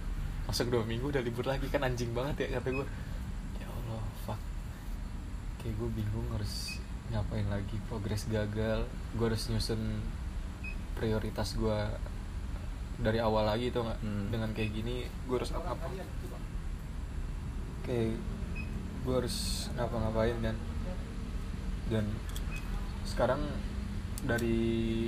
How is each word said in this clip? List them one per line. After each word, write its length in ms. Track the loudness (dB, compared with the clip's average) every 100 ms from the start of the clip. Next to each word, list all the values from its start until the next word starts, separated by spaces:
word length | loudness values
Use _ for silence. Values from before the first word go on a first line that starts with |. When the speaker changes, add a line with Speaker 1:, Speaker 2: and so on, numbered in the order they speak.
| -2 0 0 -2
Speaker 1:
Masuk 240 | 0 2 4
dua 160 | 4
minggu 240 | 2 0 2
udah 160 | 2
libur 220 | 2 0 2
lagi, 200 | 0 2
kan 140 | 2
anjing 300 | 2 2 0
banget 320 | 0 0 0
ya, 160 | 0 0
kata 80 | 0
gue. 140 | 0 -2 -4 -4 -4 -4 -4 -4 -4
Ya 120 | -4
Allah, 340 | -4 -4 -2 -4 -4
fuck. 180 | -4 -4 -4 -4 -4 -6 -4 -4 -4 -4 -4 -4 -4 -4
Kayak 180 | -2 -2
gue 120 | 0 0
bingung 320 | 0 0 0
harus 460 | 0 -2 -2 -4 -4 -4 -6 -2
ngapain 380 | 0 0 0 0
lagi, 320 | 0 -2 -4 -4
progres 400 | -4 -2 0 2
gagal. 560 | 2 2 2 2 2 0 -2 -4
Gue 120 | 2 2
harus 220 | 2 2
nyusun 560 | 2 2 2 0 0 -2 -2 -2 -2 -4 -4 -4 -4 -2
prioritas 600 | 0 2 2 2 0 0 2
gue 240 | 4 4 2 -2 -4 -4 -4 -4 -4 -4 -4 -4 -4 2
dari 260 | 4 6
awal 240 | 6 6 6
lagi, 240 | 4 2
tau 160 | 2 0
nggak? 120 | 0
Speaker 2:
Hmm. 280 | 0 0 0
Speaker 1:
Dengan 240 | 0 0
kayak 200 | 2 0
gini, 340 | 0 0 -2 -2 -4
gue 120 | 0 0
harus 180 | 2 -2
apa? 240 | -2 -2 -2 -4 -4 -4 -4 -4 -4 -4 -4 -4 -6 -6 -4 -2 -2 -2 -2 -4 -4 -4
Kayak 380 | 0 2 2 2 -2 -2 -2 -2 -2 -4 -4 -2
gue 140 | 2 2
harus 220 | 2 0 0 0 0
ngapa-ngapain, 600 | 0 0 2 2 4 4 4
dan, 200 | 0 0 -2 -2 -2 -2 -4 -4 -4 -2 -2 -2 -2 -2 2
dan 160 | 2 2 0 -2 -2 -2 -2 -2 -2 -2 -2 -2
sekarang 320 | 2 4 4 2 0 -2 -2 -2 -2 -2 0
dari 400 | 2 4 4 4 4 4 2 2